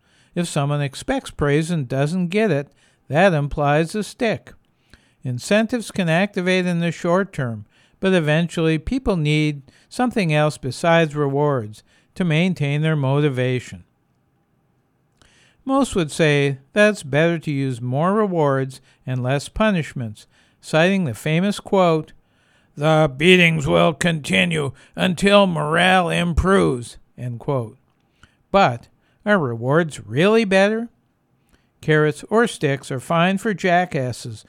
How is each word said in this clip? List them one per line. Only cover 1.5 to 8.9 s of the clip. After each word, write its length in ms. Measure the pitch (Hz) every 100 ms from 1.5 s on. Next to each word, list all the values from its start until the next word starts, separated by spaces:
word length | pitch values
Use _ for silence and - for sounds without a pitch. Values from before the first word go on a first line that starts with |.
| 143 160
and 160 | 170 123
doesn't 420 | 135 147 185 175
get 220 | 202 220
it, 220 | 143 143 _ _ _ -
that 260 | 139 196
implies 600 | 156 143 - 143 147 165
a 80 | 214
stick. 520 | 196 - 226 185 - - _ _ _ _ _ _
Incentives 680 | 131 123 - 202 226 254 202
can 180 | - 170
activate 560 | 160 202 190 180 185
in 140 | 180 170
the 140 | 170
short 400 | 160 175 175 196
term, 340 | - 127 110 104 _ _ _
but 160 | 190
eventually 640 | 185 151 151 170 - 160 160
people 380 | -